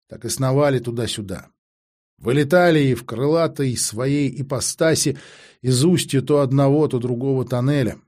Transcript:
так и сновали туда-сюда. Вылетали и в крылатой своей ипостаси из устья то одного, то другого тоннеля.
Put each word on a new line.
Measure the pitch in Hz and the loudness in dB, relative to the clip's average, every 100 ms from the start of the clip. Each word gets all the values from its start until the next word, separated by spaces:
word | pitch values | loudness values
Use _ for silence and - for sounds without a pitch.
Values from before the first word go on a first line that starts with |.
| _ | _
так | - | -12
и | 117 | -8
сновали | 110 131 135 147 131 | -4 0 2 2 0
туда-сюда. | 123 120 113 - 95 90 - _ _ _ _ _ _ _ | -2 -4 -4 -6 -10 -12 -16 _ _ _ _ _ _ _
Вылетали | - 139 143 180 175 156 | -2 0 2 4 4 4
и | 139 | 2
в | 120 | 0
крылатой | - 113 143 165 160 139 135 | -4 -4 0 0 0 -2 -4
своей | 110 - 107 135 143 139 139 | -4 -6 -4 -2 0 -2 -4
ипостаси | 131 127 - - 160 151 147 - - - - _ | -6 -6 -6 0 0 2 0 -4 -10 -20 -20 _
из | 123 127 | 0 2
устья | 160 160 - 135 | 4 2 0 -2
то | 135 143 | 2 2
одного, | 139 135 139 147 147 | 2 2 4 4 2
то | 127 | 0
другого | 120 120 135 131 | -4 -2 -2 -2
тоннеля. | 123 123 131 147 113 - | -2 -2 0 2 0 -4